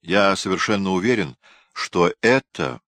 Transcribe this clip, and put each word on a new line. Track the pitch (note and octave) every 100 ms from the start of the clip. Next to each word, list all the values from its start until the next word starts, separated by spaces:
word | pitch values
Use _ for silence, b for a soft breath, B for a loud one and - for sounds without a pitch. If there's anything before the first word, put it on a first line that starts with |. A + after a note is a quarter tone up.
Я | - G2 G2 F#2+
совершенно | F#2+ F#2 - G#2 G2
уверен, | F#2+ G#2 A#2+ E2 - b b b
что | - - F2+ F2 -
это | A2+ C3 _ - C#2+ B1